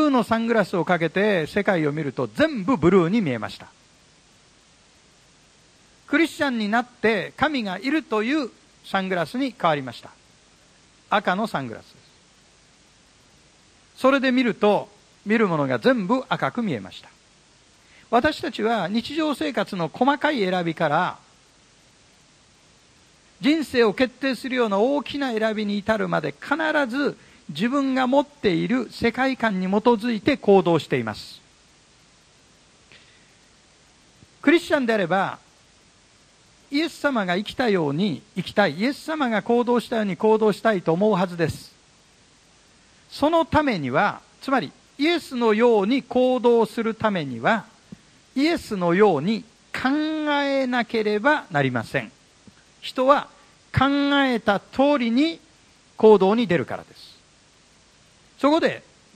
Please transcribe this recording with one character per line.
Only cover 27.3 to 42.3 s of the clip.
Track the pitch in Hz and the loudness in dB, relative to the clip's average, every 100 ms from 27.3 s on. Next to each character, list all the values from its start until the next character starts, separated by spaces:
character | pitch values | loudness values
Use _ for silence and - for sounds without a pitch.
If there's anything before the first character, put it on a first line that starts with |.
| - - | -20 -14
自 | 147 226 | -4 -2
分 | 285 269 262 | 0 0 0
が | 254 | 2
持 | 277 | 2
っ | 285 | 0
て | - 214 | -2 -2
い | 165 175 | 0 0
る | 254 220 | -2 -4
世 | - 233 | -2 -2
界 | 226 269 254 | 0 -2 0
観 | 226 185 | -2 -2
に | 185 | 0
基 | |
づ | 202 247 240 240 | 2 2 2 0
い | 220 | -2
て | - 269 | 0 0
行 | - 196 | 4 6
動 | 170 165 | 6 2
し | - | 0
て | 135 | -4
い | |
ま | 113 104 | -4 -8
す。 | - - _ _ _ _ _ _ _ _ _ _ _ _ _ _ _ - _ _ _ _ _ _ _ _ _ _ _ _ - _ | -12 -20 _ _ _ _ _ _ _ _ _ _ _ _ _ _ _ -20 _ _ _ _ _ _ _ _ _ _ _ _ -20 _
ク | - | 2
リ | 330 | 2
ス | - | 2
チ | |
ャ | 311 | -2
ン | 240 | 0
で | |
あ | 220 | 0
れ | 170 | 0
ば、 | 190 170 117 _ _ _ _ _ _ _ _ _ _ _ _ _ | 0 -2 -6 _ _ _ _ _ _ _ _ _ _ _ _ _
イ | 285 | -4
エ | 320 | -4
ス | - | -2
様 | 294 254 185 | -2 0 0
が | 175 | -2
生 | 208 | -4
き | |
た | - 247 | -2 0
よ | 190 151 | 0 0
う | |
に | 143 208 139 - - | 0 -2 -4 -8 -10
生 | |
き | - | -4
た | - 202 | 2 2
い、 | 143 | 0
イ | 233 | -4
エ | |
ス | 285 - | -4 -6
様 | 311 262 | -4 -2
が | 220 | -2
行 | - 240 | 0 0
動 | 240 240 | 2 0
し | - | 0
た | 233 | -2
よ | |
う | 208 | -2
に | 180 | 0
行 | 220 220 | 2 4
動 | 214 | 2
し | 190 | 2
た | 220 | 0
い | 202 | 0
と | 165 | 0
思 | 165 214 | 2 2
う | |
は | 190 185 | 2 -2
ず | 170 | -2
で | 156 | -2
す。 | - - _ _ _ _ _ _ | -4 -14 _ _ _ _ _ _